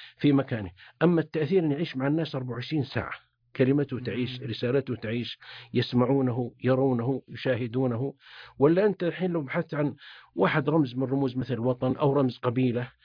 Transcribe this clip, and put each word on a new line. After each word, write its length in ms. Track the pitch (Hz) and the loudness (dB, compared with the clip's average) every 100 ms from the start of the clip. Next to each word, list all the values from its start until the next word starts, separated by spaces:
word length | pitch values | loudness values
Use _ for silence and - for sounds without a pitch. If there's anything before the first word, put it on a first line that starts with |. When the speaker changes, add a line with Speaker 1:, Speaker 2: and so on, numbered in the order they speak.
| - - | -20 0
Speaker 1:
في 160 | 147 | 2
مكانه. 380 | 139 135 117 95 - - - | 4 2 -4 -6 -12 -20 0
أما 200 | 165 170 | 2 2
التأثير 440 | 156 160 147 190 160 | 0 -4 0 2 0
أن 60 | |
يعيش 260 | 139 165 131 | -2 -4 -2
مع 100 | 139 | -2
الناس 280 | 156 151 135 | 0 -2 -6
أربعة 160 | 127 | -6
وعشرين 300 | 120 123 151 | -8 -4 -4
ساعة، 300 | 123 117 - - _ _ _ - | -2 -4 -6 -10 _ _ _ 2
كلمته 440 | 131 143 143 120 | 4 4 0 -4
تعيش، 420 | 123 110 131 127 | -6 -4 -4 -6
Speaker 2:
مم. 60 | 123 | -8
Speaker 1:
رسالته 480 | 104 120 135 131 113 | -4 0 0 -2 -6
تعيش، 440 | 107 120 113 - - - - | -4 -4 -6 -12 -18 -20 -4
يسمعونه، 800 | 123 120 123 123 139 127 120 120 - | -2 2 2 4 2 2 -2 -6 -4
يرونه، 580 | 120 131 135 120 120 131 - | 0 2 2 2 0 -4 -8
يشاهدونه. 840 | 120 135 117 123 123 131 117 139 - - - - - | -6 -2 -2 -2 -2 0 -2 -4 -8 -18 -20 -16 2
ولا 260 | 143 175 214 | 4 6 2
أنت 180 | 175 | 2
الحين 280 | 170 151 180 | -4 -2 -2
لو 100 | 170 | -2
بحثت 320 | 131 165 160 | -2 -4 -4
عن 220 | 147 147 - - - - - | -2 -2 -4 -14 -20 -10 0
واحد 340 | 185 147 147 | 2 2 2
رمز 260 | 160 131 123 | 2 2 0
من 80 | |
رموز 340 | 127 139 135 123 | 0 0 0 -2
مثل 160 | 123 | -4
الوطن 420 | 117 123 127 127 - | 0 0 0 0 2
أو 180 | 143 | 2
رمز 240 | 143 131 - | 4 2 0
قبيلة، 540 | 127 117 127 117 123 - | -2 2 2 0 -4 -12